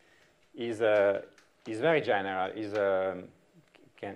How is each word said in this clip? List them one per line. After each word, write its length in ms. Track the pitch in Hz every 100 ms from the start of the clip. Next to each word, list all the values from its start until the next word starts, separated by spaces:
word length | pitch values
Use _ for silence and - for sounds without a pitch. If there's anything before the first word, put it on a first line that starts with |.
| _ _ _ _ _ -
is, 240 | 117 110
uh, 400 | 113 107 101 98 - - _ _ -
is 140 | 110
very 220 | 139 156
general, 500 | 127 104 98 95 92 98
is, 180 | 107
um, 500 | 107 98 95 95 90 90 _ _ 170 _ _ - -
can, 200 | 104